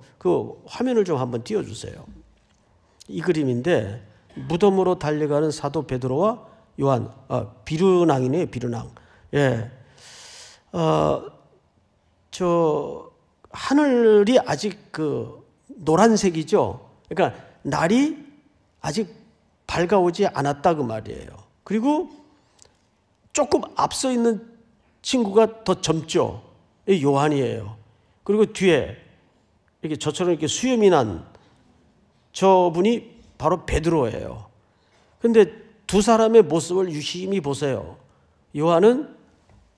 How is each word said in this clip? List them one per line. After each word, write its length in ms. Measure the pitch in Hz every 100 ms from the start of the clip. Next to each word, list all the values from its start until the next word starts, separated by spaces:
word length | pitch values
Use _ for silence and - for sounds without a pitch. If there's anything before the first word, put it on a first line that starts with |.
| - _
그 460 | 180 143 113 -
화면을 400 | - - 254 233
좀 140 | 180 135
한번 240 | 127 120
띄워주세요. 600 | 117 208 107 107 - - - - - _ _ _ _ _ _ _ -
이 120 | 180
그림인데 880 | 170 156 135 120 165 143 101 117 - _ _ - 135
무덤으로 520 | 170 202 190 185 180
달려가는 500 | 147 151 147 147 156
사도 320 | 151 143 156
베드로와 640 | 135 127 127 139 208 233 - - _ -
요한, 320 | 135 120 110 - -
아, 220 | 127 110 -
비르낭이네, 840 | - 160 190 180 170 135 127 160 165
비르낭. 460 | 127 123 117 - - _ _ _
예. 380 | 143 135 117 110 - - - - - - - - - _
어, 540 | 175 160 156 151 139 - - _ _ _ _ _ _ _ _ _
저 800 | - 180 170 160 151 143 147 - _ _ _ -
하늘이 880 | - - 285 294 240 226 208 202 262
아직 540 | - 143 202 - -
그 520 | - 151 127 117 - - _ -
노란색이죠. 1200 | - 151 165 233 214 190 160 147 196 107 - - _ -
그러니까 360 | 165 143 - - _
날이 600 | 143 143 170 240 302 - - - _ _ _ _
아직 320 | 151 175 185 - _ _ _ _ -
밝아오지 640 | 160 175 202 175 170 196
않았다 480 | 135 143 143 180 156
그 60 |
말이에요. 460 | 120 110 110 - - - - _
그리고 440 | - 214 262 302 349 - - _ _ _ _ _ _ _ _ _ _
조금 300 | - - 294 -
앞서 380 | - 285 - 262
있는 400 | 240 233 214 - - _ _ _ _
친구가 640 | - 254 208 202 220 -
더 160 | - 185
젊죠. 640 | - 160 - 170 113 110 - _ _ _ -
이 140 | 190
요한이에요. 760 | 139 139 151 143 117 110 104 110 - _ _ _
그리고 220 | - 214 208
뒤에 500 | - 190 143 90 - - _ _ _ _ _ _ _
이렇게 140 | 156 151
저처럼 360 | 226 202 180
이렇게 140 | 165 151
수염이 440 | - 254 240 202
난 360 | 156 110 80 - - _ _ _ _ _ _ _ _ _
저분이 880 | - 190 185 175 165 208 240 - - - -
바로 300 | 151 180 -
베드로예요. 800 | - 165 160 117 - - 117 104 _ _ _ _ _ _ _
근데 420 | 233 226 190 - - _ -
두 140 | 196
사람의 420 | 208 226 220 226
모습을 480 | 156 160 160 185 185
유심히 480 | 151 143 175 190 196
보세요. 560 | 143 131 143 107 82 - _ _ _ _ _ 147
요한은 580 | 165 165 214 262 - - _ _ _ _ _